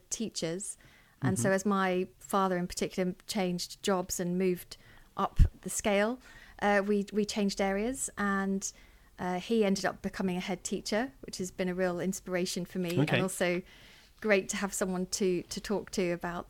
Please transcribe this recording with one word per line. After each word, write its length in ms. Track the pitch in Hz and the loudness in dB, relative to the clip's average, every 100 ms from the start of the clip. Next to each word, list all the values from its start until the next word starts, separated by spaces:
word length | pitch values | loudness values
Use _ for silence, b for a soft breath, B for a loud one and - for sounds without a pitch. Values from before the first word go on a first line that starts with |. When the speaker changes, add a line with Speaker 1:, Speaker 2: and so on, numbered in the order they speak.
| - | -4
Speaker 1:
teachers. 680 | - 214 - 165 175 - - b b b b - | -6 -6 -4 -4 -4 -8 -12 b b b b 0
And 140 | 190 | 2
so 60 | 196 | 2
Speaker 2:
Mm-hmm. 60 | 190 | 2
Speaker 1:
as 100 | 208 | 2
my 420 | 196 190 180 185 - | 2 2 0 -2 -8
father 380 | - 202 190 180 | -2 2 2 2
in 100 | 180 | -2
particular 480 | - 202 - 185 180 - | -2 -2 0 -2 -2 -4
changed 540 | 220 185 175 - - | -2 0 -2 -6 -4
jobs 380 | - 185 185 - | 0 0 0 -4
and 180 | 175 180 | -2 2
moved 380 | 190 175 - - b b b - | 2 0 -6 -20 b b b -4
up 240 | 196 - - - | 0 6 6 4
the 80 | 220 | -8
scale, 500 | - 214 202 214 254 B B B - | -4 2 2 2 0 B B B -2
uh, 200 | 208 202 202 | 2 4 4
we, 200 | 208 202 | 2 2
we 100 | 208 | 0
changed 380 | 208 - 202 - | 0 0 0 2
areas, 480 | 196 196 220 269 - - | 0 0 -2 -4 -6 -2
and, 520 | 202 196 196 196 - b b b b - | 0 0 0 -2 -4 b b b b -8
uh, 200 | 185 180 | -4 -4
he 240 | - 226 | 0 2
ended 220 | 196 190 185 | 4 2 0
up 160 | - | -4
becoming 340 | 196 - 190 180 | -6 -4 -2 -2
a 60 | |
head 240 | 180 180 - | -2 -4 -4
teacher, 480 | 196 - 214 262 - - | -6 -2 -2 -2 -8 -12
which 120 | - | -8
has 120 | 185 | -8
been 200 | - 185 | -4 -4
a 40 | |
real 280 | 180 185 175 | 0 0 0
inspiration 640 | 180 196 - 180 180 - 175 | -2 -4 -4 -2 -2 -4 -6
for 140 | 190 | -4
me, 200 | 175 175 | 0 2
Speaker 2:
Okay. 140 | 160 160 | 2 2
Speaker 1:
and 80 | |
also 380 | 185 - 180 175 b b b b b - | 0 0 0 0 b b b b b -6
great 300 | 214 196 - | 2 2 2
to 80 | 196 | -4
have 160 | 196 | -4
someone 320 | - 190 180 185 | -2 -2 -2 -4
to, 320 | - 190 180 | 0 0 0
to 180 | - - | -4 -10
talk 300 | - 196 - | -4 -4 -2
to 200 | - 180 | -2 0
about, 360 | 175 175 170 - | -2 -4 -8 -10